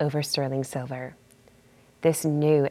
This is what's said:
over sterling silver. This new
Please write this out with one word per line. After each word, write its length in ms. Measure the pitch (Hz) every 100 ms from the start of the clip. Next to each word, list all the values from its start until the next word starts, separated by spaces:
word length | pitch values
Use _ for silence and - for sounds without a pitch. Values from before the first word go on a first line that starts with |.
over 200 | 147 147
sterling 440 | 139 - 135 135
silver. 500 | 131 139 127 127 127 - _ _ _ - _ _ _ _
This 220 | 165 156
new 440 | 160 147 151 151 139